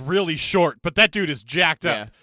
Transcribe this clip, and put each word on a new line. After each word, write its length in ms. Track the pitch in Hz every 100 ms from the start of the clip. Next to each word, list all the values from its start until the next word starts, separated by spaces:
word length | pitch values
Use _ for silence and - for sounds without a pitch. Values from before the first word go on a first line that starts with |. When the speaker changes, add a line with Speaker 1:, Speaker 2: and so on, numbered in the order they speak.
Speaker 1:
really 340 | 135 185 180 151
short, 460 | - 190 165 -
but 140 | 175 180
that 140 | 220
dude 180 | 208 175
is 120 | 135
jacked 420 | 113 151 170 156 170
Speaker 2:
yeah. 60 | 117
Speaker 1:
up. 80 | 110 _